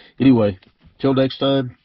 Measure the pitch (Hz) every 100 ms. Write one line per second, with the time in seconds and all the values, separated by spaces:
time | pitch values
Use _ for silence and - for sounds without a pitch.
0 | - _ 127 123 104 92 _ _ _ _
1 | 139 131 135 - 139 139 127 -